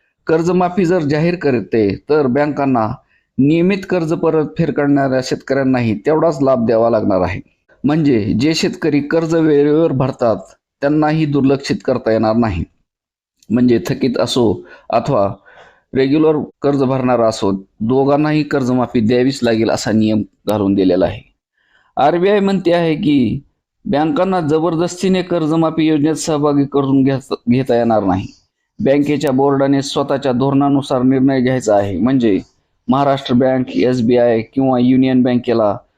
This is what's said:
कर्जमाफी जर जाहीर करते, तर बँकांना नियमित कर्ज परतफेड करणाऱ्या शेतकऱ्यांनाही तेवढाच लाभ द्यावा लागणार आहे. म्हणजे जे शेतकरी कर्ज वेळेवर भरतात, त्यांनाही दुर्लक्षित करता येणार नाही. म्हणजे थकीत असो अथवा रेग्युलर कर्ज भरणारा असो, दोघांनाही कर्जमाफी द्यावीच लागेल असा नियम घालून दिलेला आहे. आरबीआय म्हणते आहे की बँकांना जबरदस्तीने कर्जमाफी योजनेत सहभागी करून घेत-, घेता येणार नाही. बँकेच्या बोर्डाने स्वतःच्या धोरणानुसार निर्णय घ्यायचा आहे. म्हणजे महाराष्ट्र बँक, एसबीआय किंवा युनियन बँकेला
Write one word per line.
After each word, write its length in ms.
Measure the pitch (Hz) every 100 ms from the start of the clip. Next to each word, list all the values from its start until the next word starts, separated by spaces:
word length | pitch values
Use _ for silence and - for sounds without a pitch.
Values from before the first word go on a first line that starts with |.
| _ _ -
कर्जमाफी 580 | 160 165 180 180 180 175
जर 140 | 185
जाहीर 360 | 147 151 165 175
करते, 600 | 147 123 95 117 104 95
तर 320 | - 151 139
बँकांना 600 | 123 147 143 139 127 110 - _ _ _ -
नियमित 480 | 135 165 180 196 196
कर्ज 240 | 180 160
परतफेड 580 | 165 160 160 151 - 165
करणाऱ्या 480 | 131 143 143 135 131
शेतकऱ्यांनाही 760 | 127 139 - 135 135 127 117 107 -
तेवढाच 320 | 156 165 151
लाभ 240 | 135 131 117
द्यावा 240 | 113 117
लागणार 320 | 110 104 92
आहे. 200 | 90 98 - _ _ _
म्हणजे 500 | 131 156 143 120 101 110
जे 140 | 143
शेतकरी 460 | 160 196 - 165 147
कर्ज 360 | 143 160 165 165
वेळेवर 560 | 160 143 147 151 165
भरतात, 440 | 135 131 131 120 104 - _ _ _
त्यांनाही 440 | 139 151 151 156 156
दुर्लक्षित 500 | 143 135 135 - - -
करता 260 | 123 113
येणार 240 | 110 110 113
नाही. 280 | 117 85 - _ _ _ _ _ _ _ -
म्हणजे 300 | 110 123 113 -
थकीत 300 | 131 135 120
असो 440 | 117 - 117 92 - - -
अथवा 440 | - - 131 98 - _ - - _ _ 123
रेग्युलर 480 | 135 151 156 151 - -
कर्ज 220 | 139 139
भरणारा 440 | 131 135 127 120 113
असो, 240 | 110 101 95 - _
दोघांनाही 640 | 110 131 135 143 151 151
कर्जमाफी 560 | 147 147 123 127 120 127
द्यावीच 400 | 107 123 127 139
लागेल 260 | 117 113 110
असा 220 | - -
नियम 320 | 107 107 110 - _ -
घालून 260 | 107 98
दिलेला 320 | 98 92 90 85
आहे. 300 | - - _ _ _ _ _ _ -
आरबीआय 420 | 139 170 185 208
म्हणते 340 | 196 196 175
आहे 220 | 175 165 151
की 440 | - 143 117 127 - _ _ _ -
बँकांना 560 | 139 156 143 185 185
जबरदस्तीने 800 | 156 156 165 160 175 175 196 190
कर्जमाफी 640 | 180 175 156 165 165 160 156
योजनेत 280 | 156 147 147
सहभागी 500 | - 151 147 143 139
करून 380 | 139 135 135
घेत-, 320 | 135 135 - - -
घेता 260 | 123 131 120
येणार 280 | 117 110
नाही. 240 | 98 92 107 - _ _ _ -
बँकेच्या 520 | 113 143 143 147 151
बोर्डाने 500 | 127 139 139 139 139
स्वतःच्या 500 | 135 - 135 139 135
धोरणानुसार 720 | 123 135 135 143 139 131 131
निर्णय 400 | 127 131 135 135
घ्यायचा 340 | 123 131 107 101
आहे. 220 | 101 92
म्हणजे 420 | 113 135 117 95 - _ _ _ -
महाराष्ट्र 460 | 127 139 135 -
बँक, 360 | 123 131 131 127
एसबीआय 720 | - 117 127 113 123 120 113
किंवा 380 | 110 - 135 127
युनियन 440 | 123 131 131 131
बँकेला 540 | 127 123 120 117 107 98 -